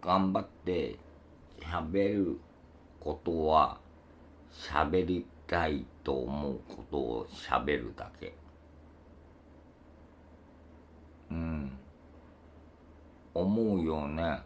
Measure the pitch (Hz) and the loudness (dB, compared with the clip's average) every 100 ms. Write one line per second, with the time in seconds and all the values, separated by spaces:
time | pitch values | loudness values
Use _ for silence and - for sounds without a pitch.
0 | 90 92 95 95 95 - - 90 65 - | 4 4 4 2 -2 -8 -2 0 0 -6
1 | - - - - - - 78 85 80 95 | -16 -20 -20 -20 -20 -14 -6 -4 -2 2
2 | 98 104 92 65 - - - - - - | 2 2 0 -2 -10 -20 -20 -20 -20 -10
3 | - 76 - 82 78 78 71 - - - | -6 -6 -2 0 6 6 6 2 -16 -20
4 | - - - - - - - 76 73 90 | -20 -20 -20 -20 -20 -16 -4 0 2 2
5 | 85 90 85 - - 87 80 73 - - | 2 -2 -4 -14 -4 0 0 0 -6 -12
6 | - 67 64 71 71 65 - - - 76 | -4 -2 -2 -4 -4 -6 -10 -16 -6 -4
7 | 62 58 58 - - 65 69 71 58 - | -2 -4 -8 -12 -2 -2 0 -2 -4 -12
8 | 50 - - - - - - - - - | -16 -14 -16 -16 -20 -20 -20 -20 -20 -20
9 | - - - - - - - - - - | -20 -20 -20 -20 -20 -20 -20 -20 -20 -20
10 | - - - - - - - - - - | -20 -20 -20 -20 -20 -20 -20 -20 -20 -20
11 | - - - 80 82 80 69 67 - - | -20 -20 -10 -6 -4 -4 -6 -10 -18 -20
12 | - - - - - - - - - - | -20 -20 -20 -20 -20 -20 -20 -20 -20 -20
13 | - - - 82 92 107 113 98 82 78 | -20 -20 -8 0 2 4 4 4 2 0
14 | 73 78 82 71 | -2 -2 0 -2